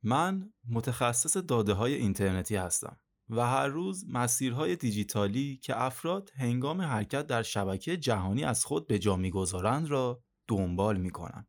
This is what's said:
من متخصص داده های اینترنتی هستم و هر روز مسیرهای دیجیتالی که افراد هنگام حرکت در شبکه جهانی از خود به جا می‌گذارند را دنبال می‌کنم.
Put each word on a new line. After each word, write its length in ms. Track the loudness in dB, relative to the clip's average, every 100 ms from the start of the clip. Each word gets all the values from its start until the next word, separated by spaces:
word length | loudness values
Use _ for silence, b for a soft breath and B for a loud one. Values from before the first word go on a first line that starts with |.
من 500 | 2 2 2 0 -6 _ -4
متخصص 680 | -2 0 0 2 2 0 0
داده 360 | 2 2 4
های 220 | 4 2
اینترنتی 640 | 2 0 2 2 2 0 -2
هستم 440 | -2 -4 -6 -14 _ _ _
و 180 | 0 2
هر 200 | 2 0
روز 380 | -2 -4 -6 -6
مسیرهای 680 | -2 0 0 0 0 -2 0
دیجیتالی 800 | -2 -2 -2 0 0 0 -4 -6
که 260 | -6 -2
افراد 500 | -2 -4 -4 -4 -6 -4
هنگام 440 | 0 0 0 -2
حرکت 460 | -2 -2 -2 -4 0
در 160 | -2
شبکه 540 | 0 -2 0 -2 -2 -2
جهانی 480 | 0 2 2 0
از 200 | 0 0
خود 220 | 0 -2 0
به 120 | 2
جا 180 | 4 2
می‌گذارند 760 | 2 0 0 0 0 2 2
را 320 | 0 0 -2 _ _ -2
دنبال 480 | 2 2 2 2 2
می‌کنم. 500 | -2 -4 -10 -12